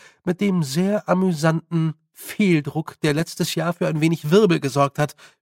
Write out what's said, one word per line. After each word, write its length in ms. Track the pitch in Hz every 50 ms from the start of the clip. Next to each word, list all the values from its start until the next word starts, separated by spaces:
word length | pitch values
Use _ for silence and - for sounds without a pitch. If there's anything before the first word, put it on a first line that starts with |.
| - - _ _ _
mit 180 | - 180 175
dem 220 | 202 202 185 180 160
sehr 460 | 131 131 165 185 196 208 208 - -
amüsanten 840 | 180 180 185 190 175 147 156 165 160 160 - _ 170 165 160 160 151 - _ _
Fehldruck, 880 | _ - - - - - 208 190 170 156 143 147 - 156 160 - - _
der 120 | - 156 143
letztes 420 | 151 170 - - - 180 165 -
Jahr 180 | 165 160 170 175
für 140 | - 180 160
ein 140 | 160 156
wenig 280 | 151 165 165 160 - 147
Wirbel 300 | 160 208 220 196 165 151
gesorgt 400 | 135 139 123 139 139 139 - -
hat, 160 | 147 143 - _ - - _ _